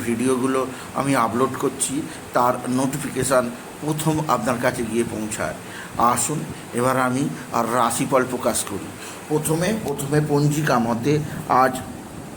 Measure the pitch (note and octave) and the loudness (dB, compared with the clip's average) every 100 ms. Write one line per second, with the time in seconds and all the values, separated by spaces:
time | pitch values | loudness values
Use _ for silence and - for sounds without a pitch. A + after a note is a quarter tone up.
0 | A2 A2+ B2+ B2+ C3 C3 B2 - - - | -2 0 2 2 2 2 0 -4 -6 -4
1 | C#3 C3+ A2+ A2+ C3 B2+ C#3 - - C3+ | 2 4 4 4 2 2 -2 -2 -2 -2
2 | E3 - - C#3+ B2 B2 B2 B2+ C3+ C#3+ | -4 -10 -2 2 4 2 0 0 0 -2
3 | B2+ C3 B2 B2+ A#2+ A#2+ - - D3+ D3+ | -4 -2 2 2 2 -4 -12 -6 -4 0
4 | D#3+ D#3 D3+ B2 A2+ A#2 C3 B2 A2 A2+ | 0 0 2 2 2 0 0 0 0 0
5 | A#2 G#2+ G#2+ - E2 - - - - - | 0 -2 -6 -4 -4 -6 -10 -12 -8 2
6 | A2+ B2 - D3+ - - - A#2+ B2+ C3 | 4 4 0 -4 -6 -10 -6 0 2 4
7 | B2+ B2+ D3+ D3+ - A#2+ A#2 B2 A#2 B2 | 2 2 -2 -4 -4 -2 2 2 2 2
8 | C3+ C3+ B2+ B2 B2 G#2+ - G2 E2 - | 2 2 2 0 -2 -2 -2 -6 -8 -12
9 | - - - D3+ D3+ D#3 F3+ A3 C#3+ C#3+ | -12 -14 -4 -2 0 0 0 0 -2 -4
10 | C#3 D3+ D3 C#3+ D3 D3 D3+ B2+ A2+ A#2 | 0 2 4 4 4 2 2 2 2 0
11 | C#3+ D3 D3+ - - B2 C3 - - - | 2 0 0 -6 2 4 4 2 -6 -12
12 | - - - | -12 -14 -14